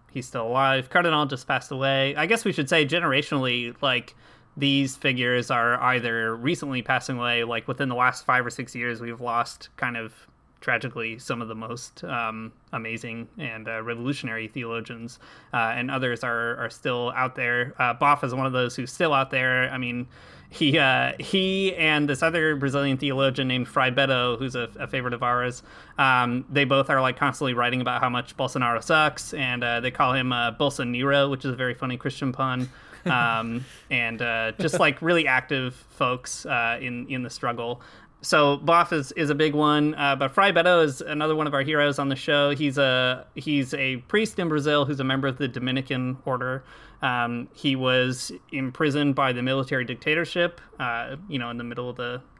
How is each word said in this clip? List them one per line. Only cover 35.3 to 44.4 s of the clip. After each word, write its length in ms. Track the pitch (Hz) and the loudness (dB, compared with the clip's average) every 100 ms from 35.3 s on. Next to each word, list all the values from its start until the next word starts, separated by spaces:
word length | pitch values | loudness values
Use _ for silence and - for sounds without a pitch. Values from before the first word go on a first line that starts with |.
| 127 - 139 127 123 - | 2 0 -2 -4 -8 -12
folks, 560 | - 127 123 - - - | -2 -2 -2 -6 -10 -4
uh, 320 | 127 117 120 | -2 0 -2
in, 260 | 127 120 139 | -6 -8 -6
in 160 | 131 | -6
the 60 | 120 | -6
struggle. 520 | - 127 120 117 123 - - - _ | -6 -4 -4 -6 -8 -12 -20 -20 _
So 380 | - 156 147 143 | 2 6 6 4
Boff 340 | 156 170 170 | 4 4 6
is, 180 | 160 139 | 0 -2
is 160 | - 147 | -2 0
a 60 | 147 | 4
big 200 | 156 147 | 2 4
one, 400 | 151 147 151 147 | 4 4 2 2
uh, 200 | 143 135 | 0 2
but 160 | 135 | 0
Frei 200 | - 202 | 2 2
Beto 320 | 170 175 175 | 4 6 6
is 180 | 156 131 | 6 2
another 340 | - 151 156 156 | -6 -2 0 0
one 120 | 147 | 0
of 60 | |
our 100 | 139 | 0
heroes 340 | 139 151 147 139 | 0 2 2 2
on 120 | 139 | -2
the 60 | 131 | -2
show. 380 | - 147 143 | 2 4 4
He's 240 | 139 147 135 | 2 0 2
a, 480 | 135 127 127 127 - - | 2 4 2 0 -6 -10
he's 380 | 135 143 131 | -2 0 0
a 240 | 147 131 127 | -2 -2 -4
priest 400 | - 208 220 | -2 0 0
in 100 | - | 0